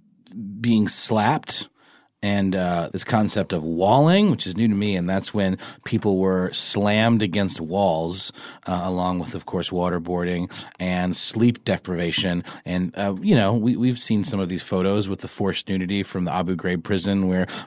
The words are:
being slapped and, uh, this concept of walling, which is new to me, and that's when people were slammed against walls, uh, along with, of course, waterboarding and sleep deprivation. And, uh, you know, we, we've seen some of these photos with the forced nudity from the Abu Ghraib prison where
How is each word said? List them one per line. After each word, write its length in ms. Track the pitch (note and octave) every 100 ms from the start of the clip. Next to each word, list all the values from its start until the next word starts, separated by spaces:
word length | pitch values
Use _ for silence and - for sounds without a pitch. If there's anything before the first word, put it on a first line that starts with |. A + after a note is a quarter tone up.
| _ _ - G2+ G2+ G2+
being 280 | A#2 A2 G2+
slapped 800 | - - A2 G#2 D3+ - - - _ _ _ _ _
and, 320 | G2+ G2+ G2
uh, 340 | F#2 F2+ F2 D#2
this 120 | F#2
concept 480 | - A2+ G2+ G#2+ F2+
of 100 | F2
walling, 680 | D#2 E2 F#2+ C3 D#3 F#3+ G#3
which 160 | - F#2+
is 100 | F#2
new 120 | A#2
to 60 |
me, 220 | G2+ G#2 F#2+
and 120 | F2
that's 260 | F#2+ -
when 240 | G#2+ F#2+ F#2 - -
people 340 | - A2+ G#2 F#2+
were 340 | F#2+ F#2 F2+
slammed 680 | - - G2+ G#2 G#2+ A2+ A2+
against 380 | G#2 F2+ F#2+ -
walls, 720 | D#2+ F#2+ G2 D#2+ E2 F#2 - - - - -
uh, 160 | F2+
along 340 | F2+ F2+ F2+ F2+
with, 160 | F2
of 120 | D#2+ -
course, 240 | F#2 E2+
waterboarding 800 | F2+ F2+ F2 E2 F2 F2 F2 F#2 - - -
and 380 | F#2 F2+ F2+ E2+
sleep 480 | - A2 A#2+ A#2+
deprivation. 800 | - F2+ - F2 E2+ - F#2+ F2 - -
And, 320 | - F2+ F2+ F2
uh, 200 | G2+ F#2+
you 140 | G3+
know, 180 | D3+ G2
we, 240 | A#2 A2+ A2+
we've 220 | B2 B2
seen 260 | - A2
some 160 | G2 G2+
of 80 | F2+
these 140 | F2+
photos 460 | - F#2+ F#2+ G2+ G2
with 120 | F#2+
the 80 | F#2
forced 400 | - G2 F2 -
nudity 340 | F#2+ F2+ G2+
from 220 | F#2+ F#2+
the 80 | F2
Abu 240 | E2 F2+ F2+
Ghraib 260 | F#2+ F2+
prison 460 | E2 G2 F#2 G2 F#2+
where 180 | F#2 F2+ -